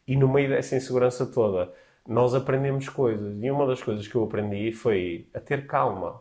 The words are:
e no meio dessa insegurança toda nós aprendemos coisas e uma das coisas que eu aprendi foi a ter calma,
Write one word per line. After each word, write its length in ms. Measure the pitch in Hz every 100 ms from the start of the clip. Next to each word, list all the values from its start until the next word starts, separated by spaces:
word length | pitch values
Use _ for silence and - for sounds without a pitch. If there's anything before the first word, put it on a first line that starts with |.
| -
e 100 | 135
no 120 | 135
meio 200 | 139 135
dessa 260 | 135 135 131
insegurança 480 | - 127 123 123 123
toda 460 | 127 107 92 87 - _ _ -
nós 280 | 113 123
aprendemos 540 | 131 139 135 139 135 135
coisas 520 | - 120 104 104 104
e 100 | 127
uma 140 | 139
das 160 | 135 127
coisas 280 | - 107 98
que 80 | 120
eu 80 |
aprendi 480 | 110 104 104 101 113
foi 560 | 113 120 95 90 85 -
a 60 | -
ter 260 | - 135 139
calma, 520 | 135 127 95 87 113